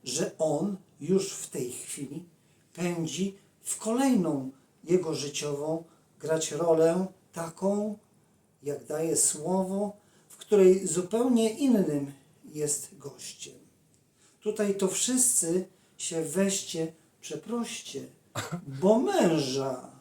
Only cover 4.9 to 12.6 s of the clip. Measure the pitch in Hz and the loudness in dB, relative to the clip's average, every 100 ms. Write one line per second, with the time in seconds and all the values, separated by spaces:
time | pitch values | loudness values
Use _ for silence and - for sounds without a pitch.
4.9 | 180 160 139 147 - 147 143 151 165 - | 0 2 -4 -6 -6 -6 -4 -4 -6 -8
5.9 | _ _ _ 147 160 - 151 170 160 160 | _ _ _ -2 -2 -2 -2 2 6 6
6.9 | 175 185 - _ - 165 - 190 208 214 | 4 -2 -8 _ -10 -10 -4 0 0 -2
7.9 | 208 _ _ _ _ _ _ 135 143 - | -8 _ _ _ _ _ _ -8 -8 -6
8.9 | 151 165 147 - 151 160 185 185 196 208 | -4 0 2 0 0 -2 0 0 -2 -4
9.9 | - _ _ _ - - 208 185 185 180 | -6 _ _ _ -20 2 8 8 8 2
10.9 | 160 180 220 254 226 220 220 277 214 156 | -4 -2 0 4 4 2 2 4 4 4
11.9 | 147 139 - _ _ 143 151 | 0 -4 -12 _ _ -16 -6